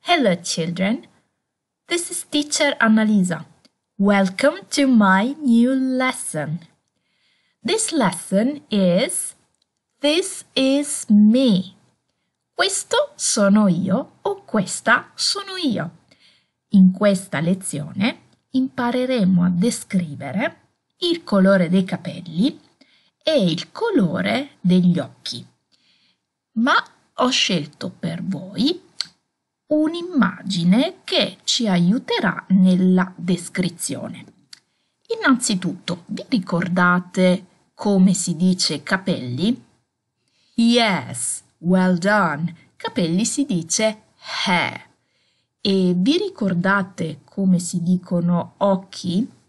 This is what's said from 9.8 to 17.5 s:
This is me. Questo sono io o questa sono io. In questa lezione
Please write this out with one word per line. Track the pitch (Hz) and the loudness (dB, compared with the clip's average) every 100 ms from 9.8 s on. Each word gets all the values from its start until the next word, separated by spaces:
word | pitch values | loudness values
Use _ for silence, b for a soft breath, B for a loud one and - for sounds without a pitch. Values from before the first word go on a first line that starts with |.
| _ _ | _ _
This | 294 320 381 - - | 0 0 -2 -10 -8
is | - 262 277 285 - - | -2 2 0 -2 -8 2
me. | 208 214 247 262 185 - _ _ _ _ _ _ _ _ | 6 6 6 4 2 -2 _ _ _ _ _ _ _ _
Questo | - 381 - - - 587 | -4 -4 -4 -2 -2 -2
sono | - - - 202 208 208 | -4 -4 2 4 4 4
io | 170 - 208 302 _ | 2 0 -2 -4 _
o | 403 392 | -6 -6
questa | - 214 180 - - - - | -4 -4 -4 -4 0 0 0
sono | - - 403 392 | -6 -4 -4 -8
io. | 370 311 170 160 - _ b b b b _ _ | -4 -4 -4 -8 -14 _ b b b b _ _
In | 196 185 | 6 6
questa | 185 208 190 - 143 | 6 2 0 -4 -4
lezione | 165 | -2